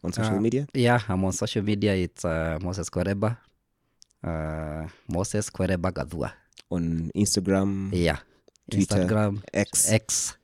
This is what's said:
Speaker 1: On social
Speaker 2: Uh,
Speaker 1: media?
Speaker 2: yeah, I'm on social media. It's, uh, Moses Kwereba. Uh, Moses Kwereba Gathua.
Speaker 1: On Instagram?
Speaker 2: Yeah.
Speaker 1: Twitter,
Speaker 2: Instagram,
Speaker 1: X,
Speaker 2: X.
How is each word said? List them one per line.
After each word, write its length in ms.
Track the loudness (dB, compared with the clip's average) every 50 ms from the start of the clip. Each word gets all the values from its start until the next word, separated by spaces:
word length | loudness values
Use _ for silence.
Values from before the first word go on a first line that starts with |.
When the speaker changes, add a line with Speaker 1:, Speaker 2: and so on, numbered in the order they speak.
| -4
Speaker 1:
On 80 | -4
social 260 | -2 0 0 0 2
Speaker 2:
Uh, 40 | 2
Speaker 1:
media? 260 | 2 2 2 0 -4 -2 0
Speaker 2:
yeah, 260 | 2 4 6 4 4 2 0
I'm 140 | 0 0 0
on 60 | 0 0
social 300 | -2 -4 -2 -2 -2 0
media. 320 | 0 0 2 2 2 2
It's, 280 | 2 0 -2 _ -4 -4
uh, 340 | -2 0 0 0 -2 -2 -2
Moses 280 | -4 -4 -4 -4 -6 -4
Kwereba. 480 | -2 -2 0 0 0 0 0 -2 -2 -4 _ _ _ _ _ _ _ _ _ _ _ _ -20 _ _ _ -8
Uh, 640 | -6 -4 -4 -4 -4 -4 -4 -6 -6 -6 -6 -8 -10 -12 -16 _
Moses 420 | -4 -2 -2 -2 0 -2 -2 -2 -4
Kwereba 420 | -2 -2 0 0 0 0 0 -2
Gathua. 400 | -2 -4 -6 -6 -4 -6 -6 -6 -6 _ _ _ _ -20 -10 _
Speaker 1:
On 400 | -4 -2 0 0 0 -2 -2 -4 0
Instagram? 760 | 0 2 2 2 0 2 2 2 2 2 0 0 -2 -4 -2 0
Speaker 2:
Yeah. 240 | 2 2 2 2 0 -6 _ _ _ _ _ _ _ _ -2
Speaker 1:
Twitter, 280 | 2 2 2 4 4 2 2
Speaker 2:
Instagram, 380 | 4 4 2 2 2 0 -4 -8 -4 -2
Speaker 1:
X, 380 | -2 -2 0 2 2 4 4
Speaker 2:
X. 460 | 4 2 2 0 -2 -2 -2 -4 -8 _